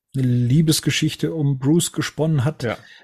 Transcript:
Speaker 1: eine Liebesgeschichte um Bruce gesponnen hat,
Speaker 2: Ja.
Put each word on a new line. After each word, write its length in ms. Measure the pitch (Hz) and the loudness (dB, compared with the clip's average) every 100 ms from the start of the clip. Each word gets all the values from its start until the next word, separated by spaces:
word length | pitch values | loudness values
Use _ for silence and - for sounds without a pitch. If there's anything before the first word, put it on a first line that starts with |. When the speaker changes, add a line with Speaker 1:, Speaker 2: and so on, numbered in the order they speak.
| _ 135 | _ -2
Speaker 1:
eine 60 | 127 | 0
Liebesgeschichte 1080 | 123 120 143 160 151 151 - 156 - 156 | 0 2 4 4 0 0 0 -2 -2 -4
um 260 | 165 143 131 | -2 -2 0
Bruce 320 | 131 170 - | 2 2 0
gesponnen 540 | - 139 - 160 151 127 | -4 -6 -4 0 0 0
hat, 180 | 151 | -2
Speaker 2:
Ja. 140 | 117 - - - | -6 -8 -12 -20